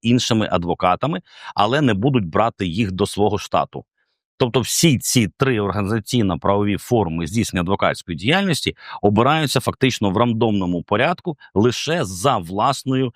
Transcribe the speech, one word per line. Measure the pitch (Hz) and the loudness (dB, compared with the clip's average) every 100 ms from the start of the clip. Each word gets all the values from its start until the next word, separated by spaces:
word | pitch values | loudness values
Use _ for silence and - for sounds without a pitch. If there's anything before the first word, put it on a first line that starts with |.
іншими | 113 123 - 113 107 | 2 2 2 0 -2
адвокатами, | 90 87 85 90 87 135 185 - - - | -4 -6 -2 0 0 -2 -6 -12 -20 -16
але | - 104 139 | -2 0 2
не | 143 | 2
будуть | 104 123 131 90 | 2 0 0 0
брати | 87 113 - 95 | 0 0 0 -6
їх | 85 110 | -2 -4
до | 95 98 | 0 -2
свого | - 101 98 | 0 -2 -2
штату. | - 90 69 69 - _ _ _ _ _ | -2 -2 -2 -6 -16 _ _ _ _ _
Тобто | 127 131 | 0 2
всі | 110 - - 127 | 0 2 4 4
ці | - 127 101 - | 2 2 0 0
три | 135 117 | 0 0
організаційно-правові | 101 95 98 113 104 123 101 82 - 101 104 98 | 0 -2 -2 -2 -2 0 0 0 0 2 2 0
форми | - 120 90 82 82 | 0 2 2 -2 -2
здійснення | 107 107 95 | -2 -2 0
адвокатської | 87 98 92 69 - 82 | 0 0 0 -2 -6 -6
діяльності | 98 180 196 147 - - - - | 0 0 0 -2 -4 -6 -14 -2
обираються | 104 101 123 156 151 - | 2 4 4 2 0 0
фактично | - - 131 - 104 | -2 0 0 0 -2
в | 95 | 2
рандомному | 120 113 117 104 90 87 | 0 2 0 0 0 -2
порядку | 85 104 139 180 - 151 - | -2 0 0 -2 -6 -10 -6
лише | - 117 117 - 170 | 2 2 2 -4 -4
за | 113 92 117 120 | -4 -2 0 0
власною, | 85 95 120 139 - 131 127 | -2 -2 0 -2 -2 -2 -2